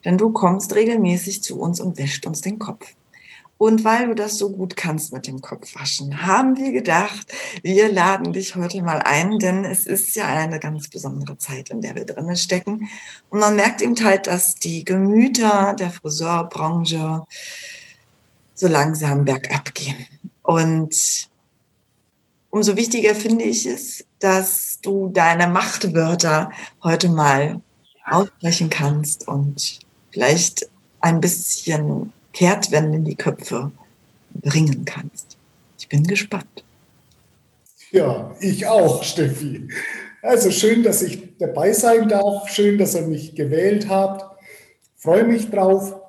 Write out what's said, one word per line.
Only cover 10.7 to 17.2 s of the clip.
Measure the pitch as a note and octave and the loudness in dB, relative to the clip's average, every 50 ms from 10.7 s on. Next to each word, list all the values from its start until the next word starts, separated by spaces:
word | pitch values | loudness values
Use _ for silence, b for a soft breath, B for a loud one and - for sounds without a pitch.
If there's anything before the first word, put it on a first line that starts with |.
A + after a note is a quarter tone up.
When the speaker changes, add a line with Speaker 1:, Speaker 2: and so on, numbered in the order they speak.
| D#3 D3+ C#3+ - | -8 -8 -10 -12
Speaker 1:
besondere | - F3 D3 C#3+ C#3 C#3+ C#3+ C#3 C#3+ | -14 -12 -10 -8 -8 -8 -10 -10 -10
Zeit, | - - - C#3 C3 C3 - | -12 -10 -10 -10 -12 -10 -10
in | - A2+ | -10 -8
der | A2 A2 - | -8 -8 -8
wir | - - | -10 -10
drinnen | - - - D#3+ E3+ F3+ | -10 -10 -8 -6 -4 -4
stecken. | F3 - - F#3 F3+ F3+ G3+ G#3 A3 G#3+ G#3 B B B B B B B _ | -4 -2 -2 -2 -2 -2 -4 -6 -6 -8 -10 B B B B B B B _
Und | - G#3 | 0 2
man | G#3+ G#3 G#3 | 4 4 4
merkt | G#3 G3 A#3 A#3 - | 4 2 2 0 0
eben | G#3+ A#3+ A#3 A#3 A3+ | 0 0 0 2 4
halt, | G#3 G3 G3 G3 | 4 4 4 2
dass | - F3 F3+ F3+ - - | -2 -2 0 0 -2 -2
die | - - E3+ E3 E3 D3+ | -4 -6 -6 -6 -6 -4
Gemüter | - F#3 F#3+ F#3+ G3 G#3 A3 A#3+ C4+ A#3 A#3+ A3+ G#3+ G#3 G3+ G3 G3+ G3+ | -2 0 2 2 4 6 6 6 4 4 2 2 4 4 4 2 2 0
der | - F#3 F3 | -2 -6 -8
Friseurbranche | F3 - _ D#3 D3+ D3+ E3 E3 E3+ E3+ E3+ E3+ - - D#3 D#3 E3 E3+ E3 D#3 D#3+ D#3+ D#3 D#3+ D#3+ D#3+ | -8 -10 _ -8 -6 -4 -2 -2 -2 -2 -2 -4 -6 -6 -4 -2 -2 0 -2 -2 -2 -2 -4 -4 -4 -6